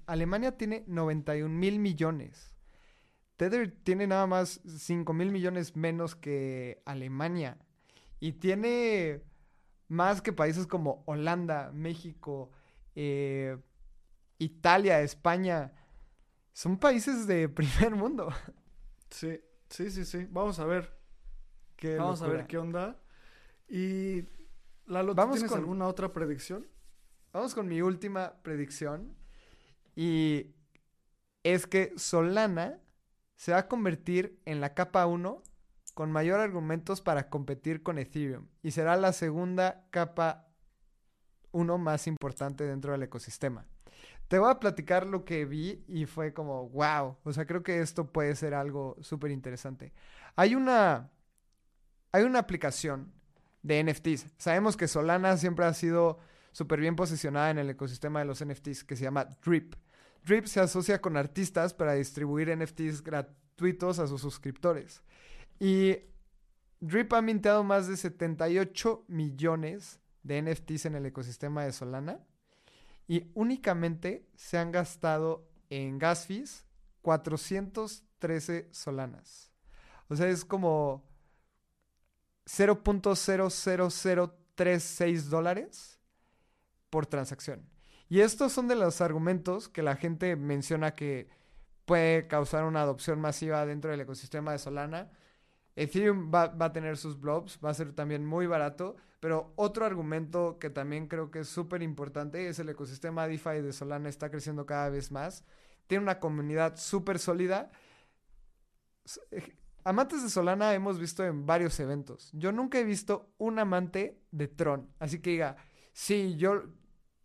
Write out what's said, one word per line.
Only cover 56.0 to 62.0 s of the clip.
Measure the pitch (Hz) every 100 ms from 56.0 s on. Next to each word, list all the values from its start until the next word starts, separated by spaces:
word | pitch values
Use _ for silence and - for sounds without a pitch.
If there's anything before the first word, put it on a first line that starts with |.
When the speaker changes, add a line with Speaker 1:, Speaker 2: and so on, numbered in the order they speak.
| 170 160 - - _
Speaker 1:
súper | - 147 156
bien | 156 165
posicionada | 180 156 151 143 151
en | 156
el | 139
ecosistema | 135 139 123 151 151
de |
los | 143 135
N | 147
F | 135
Ts, | 147 135
que | - 131
se |
llama | 131 139 135 -
Drip. | - 165 - - _ _ - _
Drip | 160 214 214
se | 202
asocia | 185 180 175 196
con | 190 151
artistas | 139 - 190 - 175
para | - 156
distribuir | 143